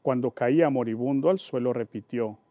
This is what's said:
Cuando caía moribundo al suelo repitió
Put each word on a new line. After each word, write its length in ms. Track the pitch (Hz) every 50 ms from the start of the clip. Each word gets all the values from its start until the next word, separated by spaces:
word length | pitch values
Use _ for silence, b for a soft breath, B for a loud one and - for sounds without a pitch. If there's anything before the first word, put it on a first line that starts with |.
Cuando 300 | _ - 131 123 120 127
caía 400 | - - 127 120 135 160 170 147
moribundo 580 | 135 131 120 117 113 113 120 135 139 135 135 165
al 120 | 190 190
suelo 320 | - - - 131 120 123 120
repitió 640 | 120 117 104 - 113 98 _ - 120 117 107 107 - _ _